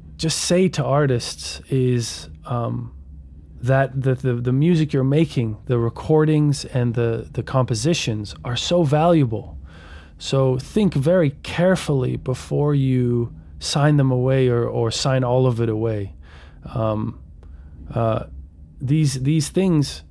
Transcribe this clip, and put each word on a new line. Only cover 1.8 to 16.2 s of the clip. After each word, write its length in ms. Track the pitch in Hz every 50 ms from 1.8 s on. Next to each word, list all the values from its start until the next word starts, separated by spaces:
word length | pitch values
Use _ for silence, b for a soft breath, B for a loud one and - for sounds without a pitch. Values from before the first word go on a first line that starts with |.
| 127 127 123 120 113 - - - - - - - -
um, 500 | - 123 120 120 117 120 120 117 117 - - - - - - - - - - - - - -
that 420 | 123 123 131 135 135 127 131 139
the, 140 | 123 135 127
the, 180 | 127 - 127 120
the 180 | 120 120 127
music 400 | 127 135 151 175 180 156 156 147
you're 120 | - 135 131
making, 520 | 135 143 160 165 156 - 135 117 110 107 - -
the 120 | - 123 117
recordings 840 | 117 113 - - - - 156 156 156 156 156 151 151 147 139 - -
and 300 | - - 127 120 120 110
the, 340 | 120 117 117 113 117 110 -
the 120 | - 127 -
compositions 880 | - - 131 123 - 120 107 117 165 175 - - 123 110 107 104 101 - - -
are 120 | 127 123
so 260 | - - - 175 180
valuable. 760 | 165 135 151 151 160 175 170 160 135 113 110 101 - - - - B B B B B B B B B B B -
So 400 | - - 135 135 135 131 127 131
think 360 | - - - 214 208 170 -
very 360 | 143 127 160 185 185 160 139 - - -
carefully 720 | - - - 175 185 185 - - - 143 131 127 127 123
before 580 | 113 - 131 127 - - - 143 143 143 147 147
you 580 | 139 135 131 127 127 123 120 120 120 117 120 B B B B B -
sign 380 | - - - 147 143 151 151 143
them 120 | 135 131
away 380 | 127 123 127 131 135 135 131 123
or, 160 | 120 120 117
or 240 | 117 113 120 117 110
sign 320 | - - - 139 131 131
all 240 | 127 120 123 131 127
of 140 | 127 117 113
it 80 | 117 113
away. 480 | 107 107 113 113 110 104 101 95 - B